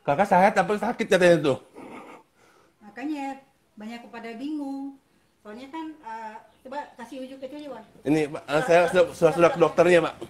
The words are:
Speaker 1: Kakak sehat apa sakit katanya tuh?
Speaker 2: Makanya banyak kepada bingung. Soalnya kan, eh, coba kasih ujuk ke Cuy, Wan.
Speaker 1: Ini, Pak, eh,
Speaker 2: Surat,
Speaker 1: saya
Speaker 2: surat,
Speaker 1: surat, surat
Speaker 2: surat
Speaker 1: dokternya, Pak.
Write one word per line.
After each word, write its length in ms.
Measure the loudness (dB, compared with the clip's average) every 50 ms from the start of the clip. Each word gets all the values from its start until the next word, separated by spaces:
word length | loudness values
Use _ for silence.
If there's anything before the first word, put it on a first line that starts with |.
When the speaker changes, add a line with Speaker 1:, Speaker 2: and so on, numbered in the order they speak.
| -4
Speaker 1:
Kakak 240 | -2 0 0 2
sehat 280 | 4 4 6 6 6 4
apa 160 | 2 0 0 0
sakit 340 | -2 -2 -4 -4 -4 -2
katanya 300 | 0 2 4 6 6 6 6
tuh? 180 | 4 0 -2 -2 -4 _ -20 -20 -20 -18 -18 -18 -18 -20 -20 -20 _ _ _ _ _ _ _ _ _ _ _ _
Speaker 2:
Makanya 580 | -20 -20 -16 -10 -8 -6 -6 -6 -6 -8 -10 -12 -16 _ _ _ _ _ _
banyak 260 | -18 -16 -14 -14 -16 -16
kepada 260 | -16 -16 -14 -12 -12 -12
bingung. 640 | -10 -8 -8 -6 -6 -6 -8 -8 -8 -10 -12 -12 -16 _ _ _ _ _ _ _ _ -20
Soalnya 260 | -18 -18 -18 -16 -14
kan, 180 | -12 -12 -12 -12 -14
eh, 420 | -14 -16 -14 -12 -12 -12 -14 -14 -16 -20 _ _ _ -18
coba 160 | -12 -10 -10 -10 -12 -14
kasih 260 | -20 -18 -16 -14 -14 -14
ujuk 160 | -14 -14 -14
ke 80 | -14 -14
Cuy, 180 | -14 -14 -14 -14
Wan. 140 | -16 -16 -18 _ _ -8 -4
Speaker 1:
Ini, 240 | -2 0 0 0 -4
Pak, 140 | -6 -10 -8
eh, 80 | -4 -4
Speaker 2:
Surat, 120 | -2 0
Speaker 1:
saya 160 | 4 4 4
Speaker 2:
surat, 100 | 4 4 4
Speaker 1:
surat, 140 | 2 2 2 0
surat 200 | 2 2 2 4
Speaker 2:
surat 160 | 6 4 4 6
Speaker 1:
dokternya, 420 | 4 2 2 4 4 4 6 6 4
Pak. 140 | 4 2 -4 -10 -16 -18